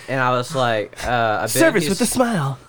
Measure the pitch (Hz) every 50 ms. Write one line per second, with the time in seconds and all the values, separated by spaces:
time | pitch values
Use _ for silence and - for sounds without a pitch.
0 | - - 127 135 127 123 127 123 120 - 160 131 127 120 113 107 101 - - -
1 | - 117 123 120 117 110 104 92 - 113 - 131 330 320 240 208 156 147 127 -
2 | 247 - - 247 254 233 226 165 135 139 131 - -